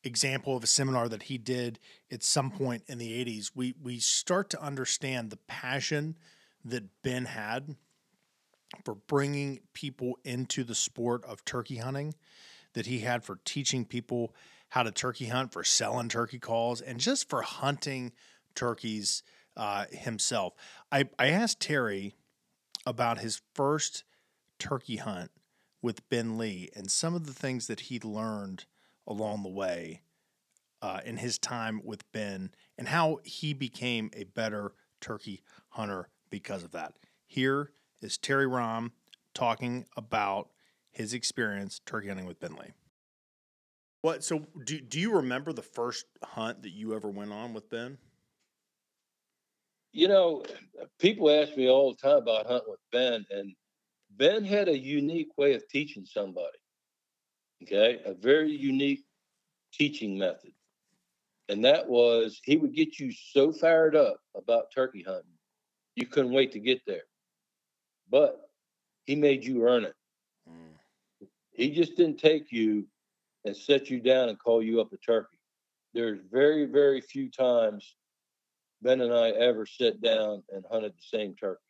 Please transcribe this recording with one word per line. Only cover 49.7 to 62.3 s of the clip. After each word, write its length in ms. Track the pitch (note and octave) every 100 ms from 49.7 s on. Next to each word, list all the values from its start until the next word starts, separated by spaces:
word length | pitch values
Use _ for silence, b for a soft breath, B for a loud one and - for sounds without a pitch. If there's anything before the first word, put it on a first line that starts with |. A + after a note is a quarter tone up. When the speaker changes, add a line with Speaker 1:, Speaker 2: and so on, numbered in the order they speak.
| _ _
Speaker 2:
You 160 | A#3 -
know, 360 | F#4+ F4 D3 A#2+ - - - - _
people 300 | F#3 G#3+ D#3
ask 280 | D3+ D3 D3
me 100 | B2+
all 240 | C3 C#3
the 60 | A#2+
time 200 | C3+ D3
about 280 | A#2+ A2 A2
hunting 240 | B2 A2
with 100 | F#2+ _
Ben, 340 | A#2+ B2+ A2+ G2+
and 220 | G2+ G2 F#2 _ _ _ _ _
Ben 320 | G2+ D3 G#3+ G3
had 240 | G3+ F3
a 80 | C#3+
unique 600 | C3 D3 C#3+ E3 D3+ -
way 160 | C#3+
of 140 | A#2+ -
teaching 380 | C#3 D3 G#2 F2+
somebody, 520 | - G2+ F2 D#2+ - _ _ _ _ _ _ _ _ _ _
okay? 360 | - G2 A2 A#2+ -
A 80 |
very 380 | F2+ A2 D3+ D#3
unique 520 | D3 C3+ C3+ C#3 C#3 _ _ _ _ _ _ _
teaching 440 | - D3 D3 G#2+ F#2+
method. 360 | F#2 E2 - _ _ _ _ _ _ _ _ _ -
And 160 | G2+ B2
that 220 | D#3 -
was, 500 | A#2+ A#2+ A#2 A2+